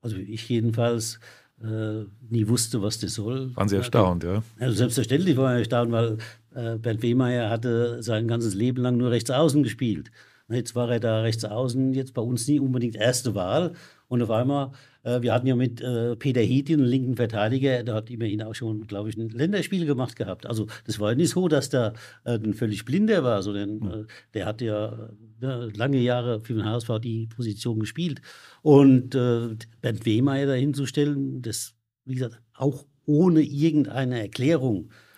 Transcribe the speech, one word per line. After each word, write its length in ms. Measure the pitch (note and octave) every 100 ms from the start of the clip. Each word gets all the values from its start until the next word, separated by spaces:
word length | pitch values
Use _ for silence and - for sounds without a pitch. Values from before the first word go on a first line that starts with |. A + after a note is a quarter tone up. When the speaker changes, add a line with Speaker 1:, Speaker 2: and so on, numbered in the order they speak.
Speaker 1:
also 160 | A#2 F#2+
ich 320 | F#2+ A2 -
jedenfalls, 680 | A#2 A2+ A2+ A#2+ A#2 A2+ - - - _ _
äh, 440 | A2+ A2 A2 G#2+ G2+ - A#2
nie 200 | A2+ G#2+
wusste, 340 | A#2+ - A#2
was 180 | G2+ -
das 140 | G2
soll. 420 | - G#2+ C3 C3 A#2+
Speaker 2:
Waren 140 | G#2
Sie 60 | G2
Speaker 1:
Ja, 60 |
Speaker 2:
erstaunt, 420 | - A#2+ F#2+ F2
ja? 200 | E2+ G2+ A2+ -
Speaker 1:
ja, 120 | B2+
selbstverständlich 680 | G#2 B2 A#2 A2+ C3+ F#3 C3
war 160 | C3+
ich 60 | B2
erstaunt, 320 | A2+ A#2+ A#2
weil, 260 | A#2 A#2 A2 - - _ A#2+
äh, 220 | A#2 A2+
Bernd 260 | A#2 A2
Wehmeier 460 | A#2 B2 B2+ B2 A2
hatte 520 | A2+ B2 A#2 A#2+ A#2+
sein 240 | A2+ A2 A2+
ganzes 280 | A#2 A2+ F#2+
Leben 260 | B2 B2+
lang 160 | B2 B2
nur 140 | B2
rechts 180 | A#2 A2+
außen 340 | B2+ D#3+ C#3
gespielt. 480 | B2+ - B2 F2 C2+ - - _ _
Jetzt 260 | A#2 A#2+ B2
war 160 | A#2+
er 80 | A#2+
da 220 | A2+ A2
rechts 240 | A2+ A2+ A2
außen, 480 | G#2+ C3 B2 C3
jetzt 200 | C3 C3
bei 80 | -
uns 260 | A#2 B2 C#3
nie 100 | D3
unbedingt 380 | C#3 B2+ A#2 G#2+
erste 360 | A2 B2 B2+
Wahl. 380 | G2 F2+ C3+ F3 E3+ - _ _
Und 120 | B2
auf 80 | A2+
einmal, 420 | A2 B2 C#3+ C3+ C#3 - _
äh, 180 | A#2 B2
wir 120 | A#2
hatten 140 | A2 B2+
ja 80 | B2
mit, 240 | B2+ A#2
äh, 360 | B2+ A#2+ A#2 A#2
Peter 240 | C#3 B2
Hiet 280 | A2 C3 C#3+
einen 140 | D#3
linken 320 | B2+ C3 B2+ A#2
Verteidiger, 680 | A2+ A2 G#2+ C3 C3+ B2+
der 140 | A#2 A2
hat 140 | A2
immerhin 320 | A#2+ A2+ G#2+
auch 100 | A2
schon, 320 | G#2+ A#2 G#2+ G#2+
glaub 220 | G2+ G#2+
ich, 80 | G#2+
ein 120 | A2+
Länderspiel 560 | A2+ D#3+ G3+ - F#3+ D#3+
gemacht 320 | C3 - -
gehabt. 280 | F#2 F2+ -
Also 220 | A2+ G#2+ - -
das 140 | G#2+
war 120 | G#2
ja 40 | A#2+
nicht 140 | E3+
so, 180 | F#3 F#3
dass 220 | D3+ C3
da, 240 | C3 A2 A2 - - -
äh, 80 |
ein 200 | A#2 A2
völlig 300 | G#2 A2+ G#2
Blinder 400 | A2 E3 G#3+ G3+
war, 180 | C3 G#2
sondern, 280 | F#2+ G2+ G2+ G#2+
Speaker 2:
Hm. 200 | G#2 G#2+
Speaker 1:
äh, 40 | A2 - _
der 120 | G#2+ F#2+
hat 160 | A2
ja, 480 | A#2+ G#2+ G#2+ A2+ A2+ - A2+ A2
äh, 280 | C3 B2 A#2+ G2+
lange 240 | B2+ C3+
Jahre 420 | A#2+ B2 A#2+ A2
für 120 | A2+
den 120 | A2 G#2
H 100 | A#2
S 80 |
V 160 | A#2 A2
die 280 | A#2+ A2+ A2+
Position 520 | - A#2 G#2 B2 A2
gespielt. 420 | G#2+ - F3 C3+ - - - -
Und, 540 | D#3 C#3+ C#3 B2+ B2 C3+
äh, 400 | B2 A#2 A#2 A2 - _
Bernd 240 | C3 A2+ A2+
Wehmeier 400 | A2 C#3 C3+ C#3
dahin 280 | C3 C#3+
zu 120 | C3+ C3
stellen, 560 | - D3 C#3+ C#3 C3
das, 320 | A#2 G#2+ - _ _ _ C3
wie 100 | B2+
gesagt, 260 | B2 - _
auch 320 | _ C3+ C3+ - _ -
ohne 360 | D3 F3+ D#3+
irgendeine 760 | C#3+ C#3 D#3+ D#3 C#3 B2+ B2+ B2
Erklärung, 720 | G#2 - B2+ E3 C3 G2 D#2 - _